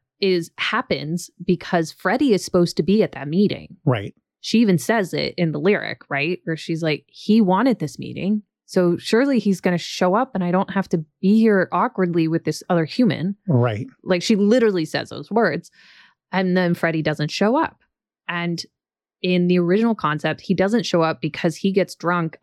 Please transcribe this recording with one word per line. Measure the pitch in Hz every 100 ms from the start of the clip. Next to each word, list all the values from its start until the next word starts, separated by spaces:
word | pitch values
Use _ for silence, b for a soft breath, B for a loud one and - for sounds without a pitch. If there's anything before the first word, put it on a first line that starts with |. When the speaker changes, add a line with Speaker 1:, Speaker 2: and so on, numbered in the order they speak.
| _ _
Speaker 1:
is, | 196 180 160 -
happens | - 220 - 143 143 170 - _ -
because | 175 - 180 160
Freddie | - 190 226 294
is | 190
supposed | - 185 175 -
to |
be | 160 208
at | 180
that | 131 139
meeting. | 165 202 - - - -
Speaker 2:
Right. | 117 101 - _ _
Speaker 1:
She | - 220
even | 233 175
says | - 226 180
it | 147 147 -
in | 170
the | 147
lyric, | 170 196 53 117 -
right? | 139 147 180 -
Where | 160
she's | - 160
like, | 165 151 -
"He | - - 220
wanted | 196 185 262 233
this | 151 -
meeting, | 135 127 170 214 - _ _
so | - 175 170
surely | - 220 277 262
he's | 202 185
gonna | 190 175
show | - - 180 196
up | 269
and | 190
I | 175
don't | 180 196
have | 196 185
to | 170 156 _
be | 190 220
here | 226 196 175
awkwardly | 170 233 226 185 170 160
with | 165 160
this | 156 -
other | 175 156
human." | - 247 139 175 202 202
Speaker 2:
Right. | 127 120 104 - -
Speaker 1:
Like, | - 180
she | - 214
literally | 202 247 226 185 160
says | 143 -
those | - 147
words. | 202 208 156 - b b b b b _
And | 185 185 180
then | 180
Freddie | 170 165 160
doesn't | 156 151 151
show | - 208 269
up. | 320 - _ _ _ _ -
And | 170 170 170 - _ _ _ _ _
in | 185 180 175
the | 180
original | 170 196 233 214
concept, | 156 151 156 151
he | -
doesn't | 180 190 226 175
show | 175
up | 160 165
because | 156 - 175 156
he | 196
gets | 196 175 -
drunk | 160 175 160 -